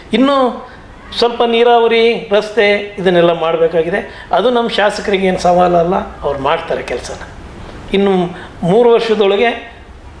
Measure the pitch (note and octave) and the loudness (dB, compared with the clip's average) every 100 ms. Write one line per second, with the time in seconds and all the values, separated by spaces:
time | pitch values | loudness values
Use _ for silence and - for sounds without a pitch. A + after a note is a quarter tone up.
0 | - A3 C4+ C#4 B3 - - - - - | -4 0 2 2 0 -2 -12 -20 -20 -20
1 | - - A#3+ A#3 A#3 A#3 A#3+ A#3 A3+ A3+ | -12 -2 -2 0 0 2 4 4 4 4
2 | A#3 G3+ - G3+ G#3 A#3 G#3 G3+ - - | 2 0 0 -2 0 0 2 0 -4 -2
3 | F#3 F3 E3+ E3 D#3+ E3 E3 E3+ E3 G3 | 2 4 4 2 -2 0 2 0 -2 -4
4 | - - - F3 A#3 A#3+ A3+ F3+ G3+ G3+ | -6 -14 -2 0 2 0 0 0 0 -2
5 | G3 F#3+ F#3 F3+ F3+ F3+ F3+ F3 E3+ G3 | -2 0 0 0 2 4 4 2 2 -2
6 | - - D3 C#3 C3+ E3 - C3 - B2 | -4 -8 -6 -4 -2 -2 -4 -8 -6 -8
7 | - B2 - - - - - - - G3 | -10 -14 -16 -18 -18 -16 -16 -16 -4 0
8 | G3+ F#3+ F3 - - - E3+ G#3+ A#3+ A3+ | 2 0 -2 -6 -16 -6 0 4 4 4
9 | A3+ G#3 G3 G3+ A#3 - - - - - | 2 2 2 2 0 -2 -10 -20 -20 -20
10 | - - | -20 -2